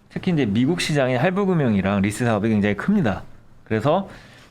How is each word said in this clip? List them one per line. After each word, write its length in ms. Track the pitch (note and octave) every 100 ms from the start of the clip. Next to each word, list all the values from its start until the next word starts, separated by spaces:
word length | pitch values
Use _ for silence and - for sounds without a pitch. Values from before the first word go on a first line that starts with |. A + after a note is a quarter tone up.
| -
특히 240 | F3 F#3
이제 120 | E3 A2+
미국 360 | A2 C3 F3
시장의 360 | - D3 B2+ B2+
할부 280 | F3+ F#3 F#3+
금융이랑 560 | E3+ B2+ G2+ F#2+ G2+
리스 240 | G2+ G#2 A#2+
사업이 240 | G#2 A2+
굉장히 260 | G#2+ G#2 G2+
큽니다. 480 | - G#3 A#2+ F2 - - - -
그래서, 460 | - A2 C3+ F#3 G3 - - - -